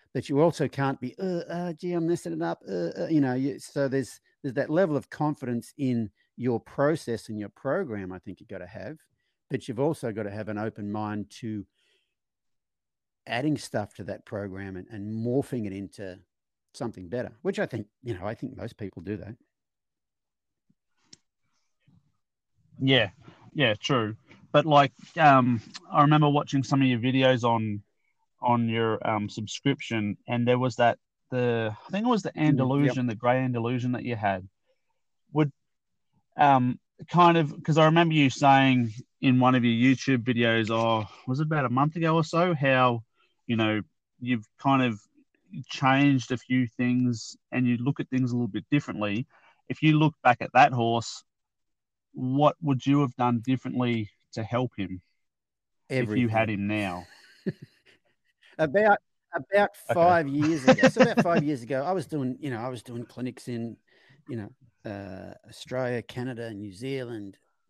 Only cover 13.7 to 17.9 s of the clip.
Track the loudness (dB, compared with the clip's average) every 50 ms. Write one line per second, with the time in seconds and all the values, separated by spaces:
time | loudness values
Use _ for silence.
13.7 | -6 -6 -6 -6 _ -12 -12 -10 -12 -12 _ -10 -10 -8 -8 -8 -10 -10 -10 -10
14.7 | -12 -12 -14 -14 -14 -12 -10 -8 -8 -6 -4 -2 -2 -2 -2 -2 -4 -6 -6 -6
15.7 | -8 -8 -10 -12 -12 -14 -14 -14 -14 -16 _ _ _ _ _ _ _ _ _ _
16.7 | -14 -12 -12 -10 -10 -12 -12 -8 -8 -6 -8 -8 -10 _ -8 -6 -4 -4 -6 -6
17.7 | -6 -8 -10 -12